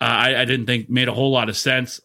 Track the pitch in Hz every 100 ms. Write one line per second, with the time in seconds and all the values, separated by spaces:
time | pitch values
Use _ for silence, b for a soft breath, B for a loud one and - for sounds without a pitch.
0 | 120 117 127 123 123 127 110 120 - 127
1 | 123 110 135 127 110 - 131 131 123 -